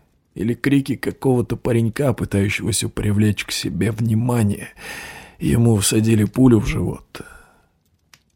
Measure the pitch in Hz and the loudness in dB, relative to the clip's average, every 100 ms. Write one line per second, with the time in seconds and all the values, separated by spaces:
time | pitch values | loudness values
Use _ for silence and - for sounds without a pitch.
0 | _ _ _ - 110 113 139 139 135 107 | _ _ _ -6 -4 -2 2 0 0 -4
1 | - - 139 123 113 117 127 117 113 - | -6 -4 0 0 0 -4 0 0 0 0
2 | 143 110 - 101 101 - - 104 110 - | -2 -2 -2 0 0 -2 -4 -4 -4 -4
3 | 104 101 107 98 - - - 85 101 107 | -2 2 2 0 -6 -8 -6 -2 -2 -2
4 | 117 110 123 120 104 - - - - - | 0 0 0 2 0 0 -8 -18 -16 -16
5 | - - - - 147 143 117 107 95 110 | -16 -18 -20 -8 -2 2 4 4 2 2
6 | 110 113 104 117 131 110 - - 87 - | 2 2 2 4 6 6 2 -2 -4 -6
7 | - - - - _ _ _ _ _ _ | -14 -20 -20 -20 _ _ _ _ _ _
8 | _ - _ | _ -20 _